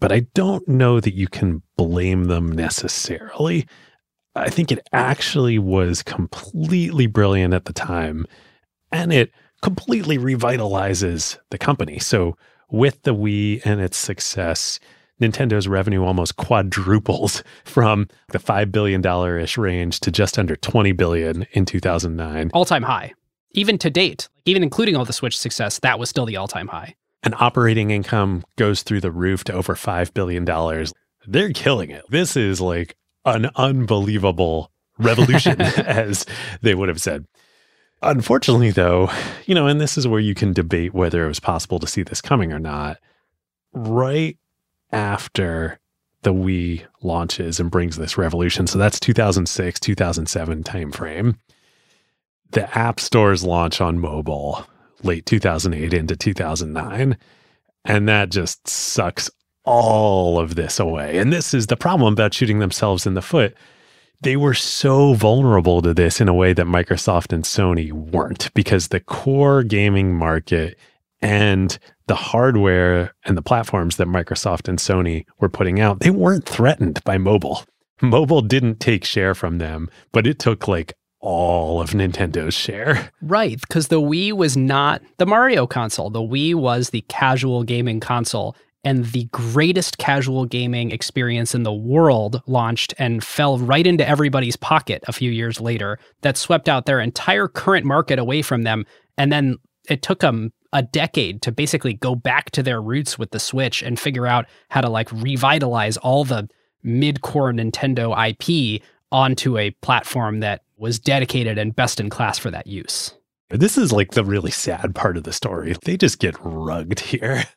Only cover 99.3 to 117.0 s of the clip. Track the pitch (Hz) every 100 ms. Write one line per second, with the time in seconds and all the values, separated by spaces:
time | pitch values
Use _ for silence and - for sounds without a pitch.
99.3 | 147 135 123 _ _ - 139 - 190 160
100.3 | 113 110 - _ 143 123 156 156 - 98
101.3 | 101 - 113 147 147 131 107 127 123 127
102.3 | 131 - - 135 120 110 131 143 - 113
103.3 | 110 - 131 127 - 127 120 147 131 123
104.3 | 123 117 _ - 135 127 110 113 113 123
105.3 | 135 135 156 135 117 107 107 127 139 139
106.3 | 120 104 _ _ _ 120 120 147 139 -
107.3 | 151 135 117 113 - 135 123 117 107 113
108.3 | 107 - 170 123 107 - _ - 131 131
109.3 | 127 135 117 104 - - 120 - 131 110
110.3 | 107 107 101 _ - 113 113 - 139 127
111.3 | 135 113 107 107 110 120 - 104 - 113
112.3 | - 113 82 90 98 - - - - _
113.3 | _ - 104 190 277 190 104 95 - 98
114.3 | 101 - - - 85 98 92 107 85 76
115.3 | - - 87 78 87 - 180 185 - 90
116.3 | - 85 80 80 82 82 98